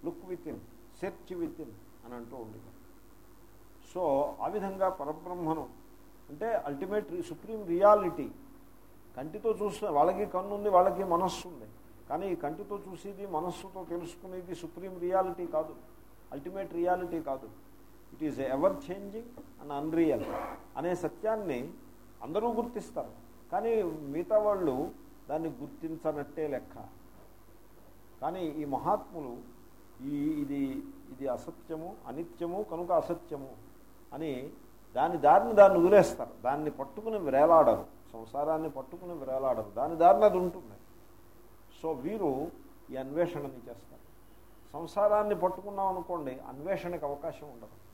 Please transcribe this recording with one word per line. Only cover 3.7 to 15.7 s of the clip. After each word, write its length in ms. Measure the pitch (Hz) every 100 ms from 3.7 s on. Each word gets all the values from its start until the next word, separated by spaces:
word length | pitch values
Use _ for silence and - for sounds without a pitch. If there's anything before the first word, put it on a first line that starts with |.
| - -
So 100 | 180 170 139 143 - 127
ఆ 40 | 208
విధంగా 340 | 196 190 190 139
పరబ్రహ్మను 680 | 143 151 180 180 160 160 127 - - - - - -
అంటే 180 | 147 220 220 147
అల్టిమేట్ 380 | 143 185 208 - 175
రి-, 80 | 170
సుప్రీం 320 | 160 202 220 190
రియాలిటీ. 540 | 170 202 208 175 - 123 - - - - - - - - -
కంటితో 360 | 151 208 185 -
చూస్తే 260 | 208 - 208 147
వాళ్ళకి 280 | 170 196 208 180
కన్ను 180 | 202 202
ఉంది, 120 | 208 185
వాళ్ళకి 280 | 185 175 190 170
మనస్సు 280 | 185 - 180
ఉంది, 180 | 143 107 - - - -
కానీ 160 | 151 196
ఈ 20 | 170
కంటితో 320 | 147 160 202 202 180
చూసేది 360 | 175 196 190 202 160
మనస్సుతో 440 | 175 - 190 190 170
తెలుసుకునేది 600 | 170 170 - 190 185 180 175 160
సుప్రీం 280 | 175 185 185 175
రియాలిటీ 420 | 190 185 170 170 156
కాదు, 200 | 156